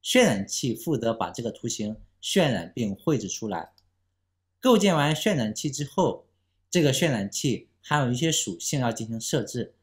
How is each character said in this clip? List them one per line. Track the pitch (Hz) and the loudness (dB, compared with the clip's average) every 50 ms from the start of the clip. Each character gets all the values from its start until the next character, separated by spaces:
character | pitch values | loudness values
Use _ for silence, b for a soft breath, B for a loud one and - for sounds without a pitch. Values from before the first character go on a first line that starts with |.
渲 | - - - 254 | -4 4 4 6
染 | 247 190 117 98 98 | 6 6 4 0 -2
器 | - - - - 131 110 | -4 -6 -4 -2 -2 -2
负 | - - 170 151 117 | -2 -2 -2 -2 0
责 | 113 113 113 | 0 -2 0
把 | - - - | -2 -4 -6
这 | - - | -6 -6
个 | 117 113 | -6 -6
图 | 104 - - | -6 -6 -8
形 | 117 - - 107 107 110 - - _ _ _ | -8 -6 -4 -6 -6 -6 -10 -14 _ _ _
渲 | - - - 196 170 147 | -8 0 2 4 4 4
染 | 117 92 85 - _ | 2 -2 -4 -8 _
并 | - 117 101 98 | -4 -4 -4 -4
绘 | - - - 151 120 | -4 -2 0 0 0
制 | 101 | -2
出 | 92 - - 113 107 | -6 -8 -8 -6 -6
来。 | 95 82 - - _ _ _ _ _ _ _ _ _ _ _ _ _ _ _ _ _ _ | -6 -6 -8 -10 _ _ _ _ _ _ _ _ _ _ _ _ _ _ _ _ _ _
构 | - 254 233 | 4 6 6
建 | 208 190 202 175 | 6 6 4 4
完 | 151 143 147 156 | 4 4 2 2
渲 | 151 - 214 196 | 2 0 0 0
染 | 143 113 107 107 | 2 0 -2 -4
器 | - - 147 | -4 -6 -6
之 | 135 - 147 | -4 -4 -8
后， | 139 - - 180 131 - - - _ _ _ _ _ _ _ _ _ | -4 0 0 0 0 0 -4 -12 _ _ _ _ _ _ _ _ _
这 | - 180 | 0 2
个 | 156 143 | 4 4
渲 | 127 139 180 160 | 4 4 2 0
染 | 131 110 98 101 | 0 0 -4 -6
器 | - - - 143 113 92 - _ _ _ | -6 -4 -2 -2 -2 -2 -6 _ _ _
还 | _ - 147 | _ -2 0
有 | 147 139 120 | 0 2 0
一 | 123 | 0
些 | 123 165 165 | 0 0 0
属 | 156 - - - 90 - | 0 0 -4 -4 -8 -8
性 | - - - 139 | -6 -4 -2 0
要 | 127 117 | 0 -2
进 | 117 - 117 110 | -2 -4 -6 -8
行 | 113 113 | -8 -8
设 | - - - 143 | -6 -2 -2 -2
置 | 107 - - 127 107 - _ _ | -2 -4 -6 -8 -8 -8 _ _